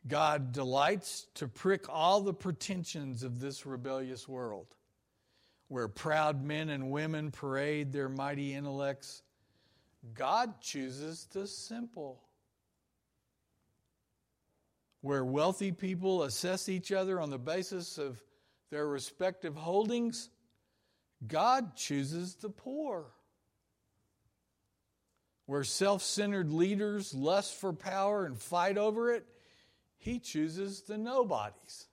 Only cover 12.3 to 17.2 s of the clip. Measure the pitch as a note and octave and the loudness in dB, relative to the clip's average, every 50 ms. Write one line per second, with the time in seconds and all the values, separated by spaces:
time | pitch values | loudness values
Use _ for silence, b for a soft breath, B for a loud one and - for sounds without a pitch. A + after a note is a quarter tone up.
12.3 | _ _ _ _ _ _ _ _ _ _ _ _ _ _ _ _ _ _ _ _ | _ _ _ _ _ _ _ _ _ _ _ _ _ _ _ _ _ _ _ _
13.3 | _ _ _ _ _ _ _ _ _ _ _ _ _ _ _ _ _ _ _ _ | _ _ _ _ _ _ _ _ _ _ _ _ _ _ _ _ _ _ _ _
14.3 | _ _ _ _ _ _ _ _ _ _ _ _ _ _ - C#3 C#3 C3+ C3 B2+ | _ _ _ _ _ _ _ _ _ _ _ _ _ _ -4 0 0 0 2 2
15.3 | C3 C#3+ D3+ F3+ F#3+ - G3 G3 F3 - G3+ F#3 F#3+ F3 F#3 F#3+ F#3+ F3+ D3+ C#3 | 2 4 4 4 4 2 0 -2 -2 -2 -2 -2 -2 0 2 2 4 4 2 0
16.3 | - - - F3+ F#3 F#3 - - F#3+ F#3 F3 - G3+ F#3+ F#3+ F#3+ F#3+ F3+ | 0 -2 -2 -2 -2 -2 -2 -2 -2 -2 -2 0 0 0 2 2 0 0